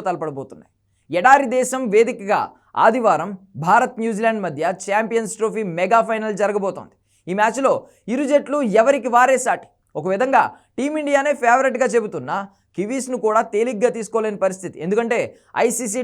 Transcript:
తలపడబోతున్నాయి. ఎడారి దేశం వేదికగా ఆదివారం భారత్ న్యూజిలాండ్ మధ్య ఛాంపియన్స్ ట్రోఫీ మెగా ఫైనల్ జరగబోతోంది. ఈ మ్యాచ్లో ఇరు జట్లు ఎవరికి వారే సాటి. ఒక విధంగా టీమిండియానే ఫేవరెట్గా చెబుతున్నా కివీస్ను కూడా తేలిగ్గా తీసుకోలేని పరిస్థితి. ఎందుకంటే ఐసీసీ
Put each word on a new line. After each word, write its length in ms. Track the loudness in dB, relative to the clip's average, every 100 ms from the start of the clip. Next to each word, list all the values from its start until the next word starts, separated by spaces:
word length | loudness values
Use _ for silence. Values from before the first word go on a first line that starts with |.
| -4
తలపడబోతున్నాయి. 640 | -6 -8 -10 -14 -18 _ _ _ _ _ 2
ఎడారి 280 | 6 6 6 0
దేశం 240 | 0 -2 2
వేదికగా 460 | 2 2 0 -2 -2 -2 -10 _ 2 4
ఆదివారం 440 | 4 2 2 -2 -10 -14 -6
భారత్ 340 | 2 2 2 -2
న్యూజిలాండ్ 380 | -6 -2 -2 -2 -4
మధ్య 280 | -4 -4 -4 -2
ఛాంపియన్స్ 480 | -2 0 -2 -4 -4
ట్రోఫీ 240 | -4 -4 -6 -4
మెగా 200 | 2 2 2
ఫైనల్ 260 | -2 -4 -2
జరగబోతోంది. 540 | -2 -2 -4 -8 -14 _ _ _ -8
ఈ 40 | 0
మ్యాచ్లో 340 | 0 2 0 0 -4 _ -6
ఇరు 140 | -4 2
జట్లు 280 | 2 2 -2 2 4
ఎవరికి 300 | 4 2 2 2
వారే 220 | 4 2 0
సాటి. 220 | -4 -6 _ _ -8
ఒక 60 | -4
విధంగా 300 | -2 2 2 2 -4 _ -6
టీమిండియానే 560 | -4 -2 0 0 2 0
ఫేవరెట్గా 480 | 2 4 2 0 0 0
చెబుతున్నా 420 | -2 -6 -6 -8 -8 _ _ -8
కివీస్ను 400 | -6 -6 -6 -4 0
కూడా 160 | 2 2
తేలిగ్గా 360 | 0 -2 0 0 0
తీసుకోలేని 420 | -4 -4 -2 -2 -2
పరిస్థితి. 320 | -2 -10 -8 -2
ఎందుకంటే 340 | -2 0 -2 -2 -8 _ -2 0
ఐసీసీ 380 | 0 -6 -6